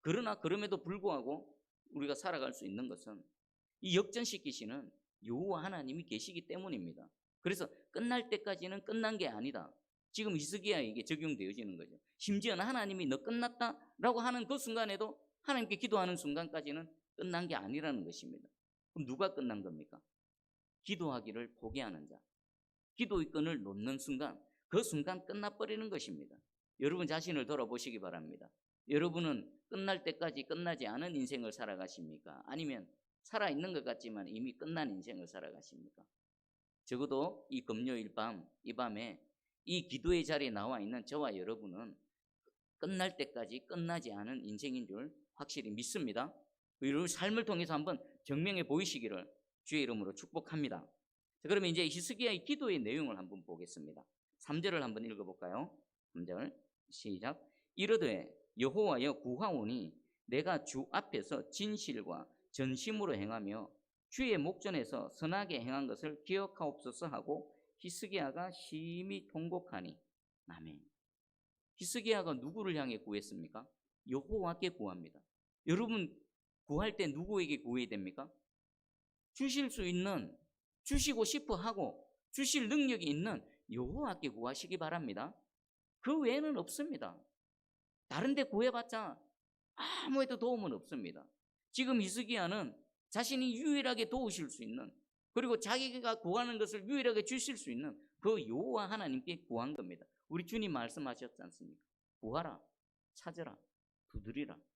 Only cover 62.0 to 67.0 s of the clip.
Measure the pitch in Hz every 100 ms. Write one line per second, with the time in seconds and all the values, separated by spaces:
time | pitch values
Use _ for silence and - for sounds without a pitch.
62 | 92 78 69 _ _ - 131 - 214 214
63 | 196 107 101 113 101 110 - - _ _
64 | _ - 254 190 147 190 208 170 120 127
65 | 98 - 160 190 196 143 120 135 135 110
66 | 156 147 - 190 196 - 156 - 127 -